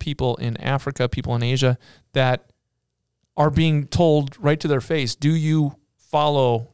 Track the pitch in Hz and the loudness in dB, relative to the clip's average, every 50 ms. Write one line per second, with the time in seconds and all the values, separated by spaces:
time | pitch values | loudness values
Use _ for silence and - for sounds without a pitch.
0 | - 151 139 - 135 123 117 - 117 120 117 - - - 139 139 - 143 135 - | -6 -8 -4 -2 -2 -2 -2 -2 -4 -6 -6 -4 -4 -4 -4 -2 -4 -4 -4 -2
1 | 127 123 - 131 - - 120 120 120 120 131 131 135 127 123 - _ - - _ | -2 -2 -2 -4 -4 -4 -2 -2 0 0 0 2 2 0 0 -2 _ -14 -20 _
2 | _ _ - 139 131 127 127 120 - _ _ _ _ _ _ _ _ _ _ _ | _ _ -2 0 0 0 0 -2 -6 _ _ _ _ _ _ _ _ _ _ _
3 | _ _ _ _ _ _ _ - 147 156 135 165 160 160 151 147 143 - - - | _ _ _ _ _ _ _ 0 0 2 2 2 2 2 2 0 0 -2 0 2
4 | 175 160 151 151 143 135 - - - 147 156 151 - 156 143 131 - - 165 156 | 2 4 4 2 0 -2 -6 -4 -2 0 0 0 0 0 0 -2 -2 -2 -2 -2
5 | 131 117 - - 143 147 160 160 151 156 156 156 151 139 - - _ _ _ _ | -2 -4 -4 -2 0 0 2 2 2 2 2 2 0 0 -4 -8 _ _ _ _
6 | _ _ - 151 147 151 147 139 131 123 120 113 120 - | _ _ -2 0 0 2 2 2 2 2 2 0 -4 -8